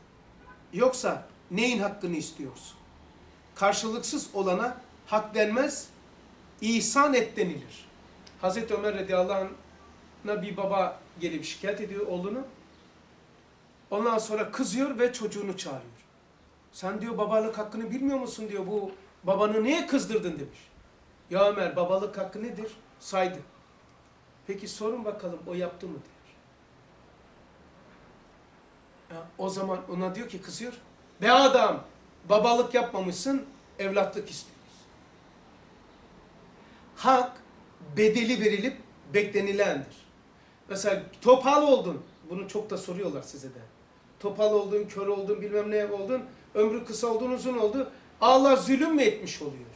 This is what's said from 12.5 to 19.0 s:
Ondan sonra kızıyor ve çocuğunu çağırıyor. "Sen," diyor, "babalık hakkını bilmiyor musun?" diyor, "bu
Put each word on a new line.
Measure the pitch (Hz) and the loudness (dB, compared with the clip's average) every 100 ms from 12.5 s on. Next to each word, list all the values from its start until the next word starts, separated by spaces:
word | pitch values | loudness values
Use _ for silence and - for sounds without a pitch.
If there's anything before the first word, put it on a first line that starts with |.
| - - - - - - - _ _ _ _ _ _ - | -16 -20 -20 -20 -20 -20 -20 _ _ _ _ _ _ -6
Ondan | 202 233 220 | -2 2 0
sonra | 214 214 214 | 0 -4 -4
kızıyor | - 214 226 277 226 | -4 -2 0 -2 2
ve | 247 | 0
çocuğunu | 247 202 196 196 - | 0 -6 -6 -6 -6
çağırıyor. | 160 131 120 113 _ _ _ _ _ _ _ | -8 -10 -14 -20 _ _ _ _ _ _ _
"Sen," | - 185 214 | -10 -8 -6
diyor, | 233 - | -6 -2
"babalık | 208 220 220 214 | 0 2 0 -4
hakkını | 208 220 226 | -6 -6 -6
bilmiyor | 262 277 269 | -2 0 -2
musun?" | 247 - 214 | -4 -8 -8
diyor, | 196 185 | -6 -4
"bu | 208 190 - | -4 -4 -10